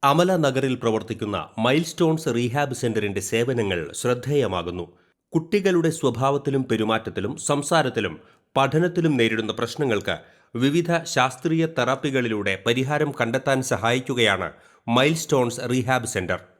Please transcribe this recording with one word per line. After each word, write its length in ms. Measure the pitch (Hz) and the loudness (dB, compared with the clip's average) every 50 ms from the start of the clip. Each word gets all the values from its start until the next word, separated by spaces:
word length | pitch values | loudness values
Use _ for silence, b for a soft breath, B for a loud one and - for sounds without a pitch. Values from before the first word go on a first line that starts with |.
| - | 4
അമല 320 | 139 143 160 175 180 190 | 4 4 4 4 4 4
നഗറിൽ 380 | 175 156 139 127 131 131 135 127 | 2 2 2 2 2 0 0 -2
പ്രവർത്തിക്കുന്ന 600 | 123 120 117 110 110 104 - 113 104 - 104 101 90 76 - - - | 0 0 0 0 0 -2 -4 -8 -6 -4 -4 -4 -6 -6 -8 -6 -2
മൈൽസ്റ്റോൺസ് 720 | 113 120 131 156 170 160 - - 175 160 160 156 - 139 120 | 0 2 2 2 0 -2 -2 0 2 2 2 0 -2 -2 -2
റീഹാബ് 380 | 117 123 123 113 147 147 139 131 | 0 0 0 0 -2 -2 -2 -4
സെന്ററിന്റെ 480 | - - 120 110 110 104 101 98 98 | -4 -4 -2 0 0 -2 -2 -4 -4
സേവനങ്ങൾ 580 | 95 - - 113 120 123 131 120 113 98 92 87 80 82 85 | -6 -2 0 0 0 0 0 0 0 0 0 -2 -4 -6 -8
ശ്രദ്ധേയമാകുന്നു. 920 | - - 117 123 123 123 131 147 147 131 101 95 90 85 85 90 90 87 82 b b b b b b _ _ - | -6 -2 -2 -2 -2 -2 0 2 2 2 2 0 -2 -4 -4 -6 -8 -8 -10 b b b b b b _ _ -2
കുട്ടികളുടെ 560 | 165 160 - - 208 190 196 185 170 165 165 | -2 -2 2 0 2 2 4 2 4 2 2
സ്വഭാവത്തിലും 720 | 160 165 - 135 117 107 127 135 143 143 139 - 139 135 131 | 0 0 -2 -2 0 0 0 0 0 0 -2 -2 -2 -2 0
പെരുമാറ്റത്തിലും 760 | 123 120 107 110 107 110 113 110 - 87 - 95 104 143 160 | 0 0 0 0 0 0 0 -2 -4 -8 -6 -6 -6 -6 -6
സംസാരത്തിലും 800 | - - 147 143 139 - 180 165 151 131 110 117 104 90 80 - b b b b b b _ | -4 -2 -2 -2 0 0 2 2 2 2 -2 -2 -4 -4 -6 -8 b b b b b b _
പഠനത്തിലും 580 | 135 135 135 127 156 170 180 170 175 165 160 151 123 | 0 0 2 2 2 0 2 0 0 0 2 4 4
നേരിടുന്ന 340 | 117 113 110 110 110 104 | 2 2 2 0 -2 -4
പ്രശ്നങ്ങൾക്ക് 640 | 107 - - 117 - - 151 135 113 101 98 101 90 78 b b b b b b b | -4 -4 -4 -6 -4 -4 -2 0 0 0 0 -2 -6 -6 b b b b b b b
വിവിധ 480 | 117 123 139 143 170 170 165 170 165 160 | 0 0 2 2 2 0 2 -2 -2 -2
ശാസ്ത്രീയ 640 | - - 139 127 131 127 - - 165 160 160 165 | -2 0 2 2 2 0 -2 -2 0 0 2 0
തെറാപ്പികളിലൂടെ 1000 | 160 165 - 123 120 131 135 - 147 135 135 123 117 110 107 101 98 95 92 - 117 | 0 0 0 0 0 0 0 -2 -2 0 0 0 0 -2 -2 0 -2 -2 -2 0 0
പരിഹാരം 440 | 120 127 131 131 151 147 151 147 | 2 2 2 0 0 0 0 -2
കണ്ടെത്താൻ 500 | - - 123 117 117 131 127 143 135 135 | 0 -2 -2 0 0 -2 0 2 0 0
സഹായിക്കുകയാണ് 880 | 123 - - 107 101 113 120 131 127 - 139 120 117 107 98 92 95 80 - b b b b b b - | 0 0 -2 0 2 0 0 0 0 -2 0 2 4 4 4 2 0 -6 -8 b b b b b b 0
മൈൽസ്റ്റോൺസ് 720 | 117 123 131 147 160 160 - - 156 135 127 120 117 - - 123 | 2 4 4 4 2 0 0 0 2 2 2 2 -2 -6 -4 -2
റീഹാബ് 340 | 123 127 120 127 131 127 117 | 0 0 0 2 0 0 0
സെന്റർ. 340 | 110 - 104 92 85 92 90 - - _ _ | -2 -4 -4 -2 -2 -4 -4 -4 -12 _ _